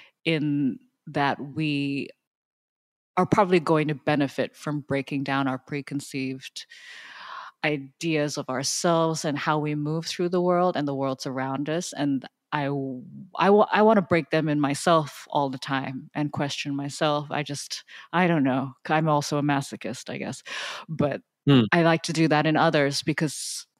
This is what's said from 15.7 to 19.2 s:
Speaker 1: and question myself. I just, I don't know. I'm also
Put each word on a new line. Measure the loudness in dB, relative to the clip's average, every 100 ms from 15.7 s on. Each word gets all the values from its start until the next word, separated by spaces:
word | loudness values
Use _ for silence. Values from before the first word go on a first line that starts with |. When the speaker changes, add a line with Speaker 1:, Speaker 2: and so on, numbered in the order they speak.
| -4 -4 -8 -8
Speaker 1:
and | -4 -4
question | -2 -4 -4 -6 -6
myself. | -6 -2 0 0 -4
I | -6
just, | -6 -8 -8 -12 -12 -20 -4
I | 2 4
don't | 4
know. | 2 2 -2 -8 -2
I'm | 0 2
also | 2